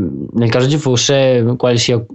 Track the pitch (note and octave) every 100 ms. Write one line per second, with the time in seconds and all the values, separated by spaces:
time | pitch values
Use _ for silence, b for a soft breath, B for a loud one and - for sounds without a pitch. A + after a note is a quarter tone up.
0 | F2+ C2+ C#2+ - A#2 B2 B2+ D3+ C#3+ A#2+
1 | - C#3 C3 B2 A#2 B2 B2+ A#2+ A#2 A#2+
2 | A2